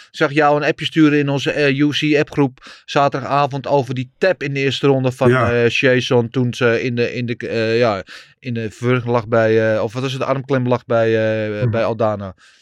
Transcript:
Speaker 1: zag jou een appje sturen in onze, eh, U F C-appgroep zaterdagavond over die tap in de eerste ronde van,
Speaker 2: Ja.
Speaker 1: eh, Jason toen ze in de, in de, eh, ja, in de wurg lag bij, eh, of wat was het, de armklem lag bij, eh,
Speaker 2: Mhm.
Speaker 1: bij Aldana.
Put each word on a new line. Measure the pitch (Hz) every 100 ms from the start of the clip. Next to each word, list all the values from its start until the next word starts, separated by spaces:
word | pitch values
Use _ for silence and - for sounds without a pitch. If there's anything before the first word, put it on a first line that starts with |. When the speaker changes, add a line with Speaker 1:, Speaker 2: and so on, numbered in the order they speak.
| -
Speaker 1:
zag | - 151
jou | 143 147 147
een | 147
appje | 165
sturen | 151 160 151 147
in | 143
onze, | 139 147
eh, | - 147 135
U | 147
F | 135
C-appgroep | 151 147 151 - 135 127 - -
zaterdagavond | - 151 139 143 110 143 143 139 98
over | 143 127
die | 127 127 _
tap | 190 180
in | 143
de | 139
eerste | 139 127 143
ronde | 135 131
van, | 123 127
Speaker 2:
Ja. | 127 120
Speaker 1:
eh, | 120 120
Jason | - 135 127 - 123 117
toen | 135 123
ze | - 120 113
in | 120
de, | 120 113
in | 117 120
de, | 123
eh, | 95 113 113 117
ja, | 120 98 - - - _
in | 131
de | 117 110 -
wurg | 120 127 117
lag | 120 107
bij, | 117 110 110 110
eh, | 107
of | 107
wat | 131
was | 135
het, | 131
de | 131
armklem | 135 131 131 123
lag | 127 -
bij, | 117 113 110 110 110 107 104
eh, |
Speaker 2:
Mhm. | 120
Speaker 1:
bij | 113
Aldana. | 104 110 110 104 98 92 - _